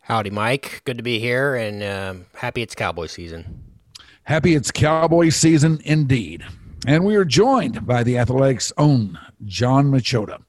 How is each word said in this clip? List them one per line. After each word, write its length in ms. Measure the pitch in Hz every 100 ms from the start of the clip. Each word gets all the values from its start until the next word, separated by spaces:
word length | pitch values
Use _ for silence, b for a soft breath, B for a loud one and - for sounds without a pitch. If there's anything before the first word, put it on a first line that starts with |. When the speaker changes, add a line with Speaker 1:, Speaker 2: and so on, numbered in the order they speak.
Speaker 1:
Howdy, 300 | _ 117 101
Mike. 520 | 104 110 139 - -
Good 120 | - 120
to 60 |
be 160 | 117 117
here, 360 | 117 123 139
and, 280 | 127 110 104
um, 440 | 101 98 95 92 87
happy 260 | - 123 -
it's 140 | 113
Cowboy 320 | - 101 85 82
season. 560 | - 85 82 82 - - - _ - B B
Speaker 2:
Happy 300 | - 156 165
it's 160 | 156 117
Cowboy 580 | - 151 160 160 165 170
season 520 | - 160 160 156 156
indeed. 600 | 147 151 143 123 85 82 - B B B 123
And 180 | 151
we 120 | 190 214
are 80 |
joined 640 | 185 123 226 262 127 113 107
by 160 | 123
the 160 | 117 123
Athletic's 540 | 120 127 135 123 - -
own 420 | 151 135 104 85 B _ 107
John 440 | 90 123 131 143
Machota 520 | 135 - 127 101 -